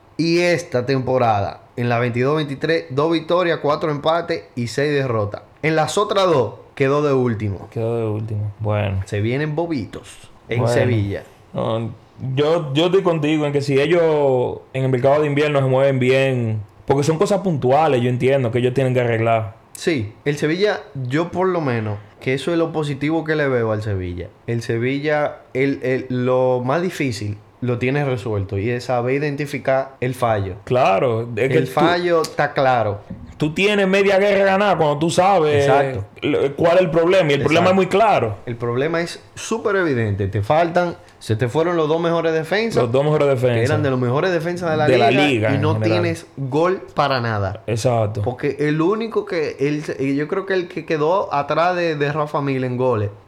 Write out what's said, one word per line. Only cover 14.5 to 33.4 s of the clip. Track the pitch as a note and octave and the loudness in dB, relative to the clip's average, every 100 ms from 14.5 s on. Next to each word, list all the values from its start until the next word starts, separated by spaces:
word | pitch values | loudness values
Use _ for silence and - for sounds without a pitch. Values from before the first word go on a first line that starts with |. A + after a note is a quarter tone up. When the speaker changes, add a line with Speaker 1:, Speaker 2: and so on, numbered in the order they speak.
| - - | -4 -8
Speaker 2:
en | C3 | -4
el | C3 | 0
mercado | B2+ C3+ D3 | 2 4 4
de | D3+ | 2
invierno | C#3 D3+ D3 | 2 2 2
se | C3+ | 2
mueven | C3 C#3 C3+ | 2 2 2
bien, | B2+ C3+ C3+ B2+ A2+ G#2+ G2+ - - | 4 4 2 0 -2 -4 -8 -18 -2
porque | C#3 | 0
son | C#3+ D#3+ | 2 0
cosas | G3 G3 | 2 0
puntuales, | F#3 D3+ B2 C3+ D#3+ B2+ | 0 0 2 4 4 2
yo | A#2+ | 0
entiendo, | B2 B2 C#3 A#2+ | 2 2 2 2
que | B2 | 0
ellos | B2 | 0
tienen | B2+ C3 | 0 0
que | B2+ | 0
arreglar. | A#2+ A2+ A2+ A2+ G#2+ - - | 0 0 2 0 -2 -12 -20
Speaker 1:
Sí, | - - D3+ G#2 - | -6 -2 -2 -4 -6
el | - D3 | -4 -2
Sevilla, | D3+ E3+ G#3 - - C#3 B2+ | -2 0 0 0 -6 -8 -4
yo | C#3 F3 | -2 -2
por | F3 F#3 | 0 0
lo | F3 | 0
menos, | D3 A#2+ G#2+ G#2 - - | -2 -2 -4 -6 -10 -10
que | - | -4
eso | C3 D#3 | -2 0
es | E3+ | 0
lo | E3 | 0
positivo | D#3+ D3 C3+ C#3+ E3 | -2 -4 -4 -2 -2
que | D3+ | -2
le | D#3 C#3+ | -2 0
veo | B2+ A2+ | 0 0
al | A2 | -2
Sevilla. | G#2+ G2 F2+ F2 E2+ - - | -2 -4 -4 -8 -10 -14 -6
El | A#2+ | -6
Sevilla, | A2+ A#2 B2 C#3 D3 D3+ D3 - - | -2 -2 -2 -2 -2 0 -2 -6 -10
el, | - C#3 C3+ | -2 0 0
el, | C3 B2+ B2+ | -2 -2 -2
lo | B2+ B2 B2+ B2+ B2+ | -2 0 2 2 0
más | B2 D3+ | 0 -2
difícil | F3+ - C#3+ A2 G#2 G2+ - _ | -2 -2 -4 -4 -6 -8 -14 _
lo | B2 A#2+ | -4 -2
tiene | B2 C#3+ | 0 0
resuelto | C#3+ B2+ A2+ G#2 F#2+ G2 | -2 -2 -2 -4 -2 -2
y | G#2+ | -2
es | A#2+ | -4
saber | A#2+ B2 A#2+ | -2 -2 0
identificar | C#3 D3+ C#3+ C#3+ C#3 A2 C3 C3+ - | -2 -2 -4 -6 -4 -2 -2 -2 -6
el | B2+ | -6
fallo. | - A#2 A2 G2 F2+ | -2 0 0 -2 -8
Speaker 2:
Claro, | - B2 D3+ F#3+ C3+ A2+ A#2 | -2 2 2 2 0 -2 -4
es | A#2+ C3 | -2 0
que | C3 | 2
Speaker 1:
El | - | 0
Speaker 2:
tú | |
Speaker 1:
fallo | - D#3 F3 F3 E3 | 2 2 2 0 0
está | D3+ - C#3+ | 0 -2 -2
claro. | - C3 B2 G#2+ G2+ - - - | 0 2 2 0 -4 -10 -16 -16
Speaker 2:
tú | - | -4